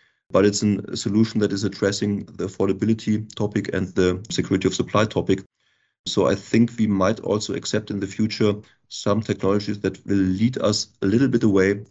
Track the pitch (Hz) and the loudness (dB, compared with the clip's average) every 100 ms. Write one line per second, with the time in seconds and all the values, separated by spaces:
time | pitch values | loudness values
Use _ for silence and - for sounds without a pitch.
0 | _ _ _ 95 104 101 104 98 - - | _ _ _ 4 4 4 0 0 -4 -6
1 | - 107 110 110 101 98 104 - 98 95 | -2 2 2 2 0 0 -4 -2 -2 0
2 | 104 101 - - 90 - 98 95 107 113 | -2 -4 -6 -8 -8 -2 0 2 0 0
3 | - 107 107 - 104 101 - 92 92 - | 0 -2 -4 -6 -2 -2 -2 -4 -2 2
4 | 92 90 - - - 95 95 - - 104 | 2 2 -4 -4 0 2 0 0 -2 0
5 | 110 - 85 92 - _ _ _ _ _ | 0 -2 0 -2 -2 _ _ _ _ _
6 | - - 82 101 - 113 117 117 107 98 | -4 0 2 0 0 2 2 2 0 2
7 | 95 - - 104 - 90 - 104 - 101 | 0 0 -2 -4 -2 -6 -4 -4 -4 -6
8 | 98 - 107 - 107 104 - _ _ - | -6 -2 -4 2 0 0 -8 _ _ -6
9 | - 104 104 101 95 101 104 104 95 95 | -2 0 -2 -2 0 0 -2 -4 -4 -6
10 | - 101 92 92 117 131 104 104 - _ | -2 2 2 2 0 2 0 0 -6 _
11 | 98 110 135 120 113 98 95 101 110 | 0 2 2 2 4 4 2 0 -6